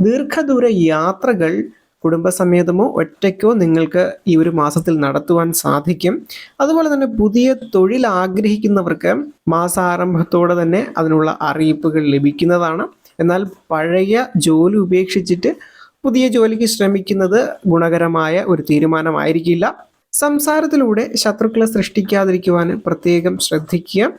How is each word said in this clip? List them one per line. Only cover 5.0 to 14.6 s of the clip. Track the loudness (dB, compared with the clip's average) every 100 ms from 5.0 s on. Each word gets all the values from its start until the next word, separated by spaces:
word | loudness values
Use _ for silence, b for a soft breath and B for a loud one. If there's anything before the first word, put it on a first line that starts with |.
നടത്തുവാൻ | 0 -2 0 0 0 -2
സാധിക്കും. | -2 -2 -2 -2 -2 -4 B B B -2
അതുപോലെ | 0 2 0
തന്നെ | 0 -2 0
പുതിയ | 0 2 2 0 -2
തൊഴിൽ | 2 2 2 0 0
ആഗ്രഹിക്കുന്നവർക്ക് | -2 0 0 0 0 0 0 -2 -2 -2 -6 -6 -2
മാസാരംഭത്തോടെ | 0 0 -2 -2 -2 -2 -2 0 0 2 0
തന്നെ | 0 0 -2 -2
അതിനുള്ള | 0 2 0 -2 -4
അറിയിപ്പുകൾ | 0 0 0 -2 0 0
ലഭിക്കുന്നതാണ്. | 2 0 0 0 2 0 -4 -8 b b -2
എന്നാൽ | 0 0 -4 -10 -6
പഴയ | -4 0 0 2 0 0 0 2
ജോലി | 4